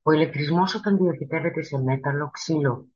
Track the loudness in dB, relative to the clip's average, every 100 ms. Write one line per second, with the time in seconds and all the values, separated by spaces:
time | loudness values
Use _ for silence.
0 | 2 4 2 0 0 2 2 0 0 2
1 | 2 0 -4 -4 -2 -4 -4 -2 0 0
2 | 0 -2 -4 -8 -2 0 0 -2 -8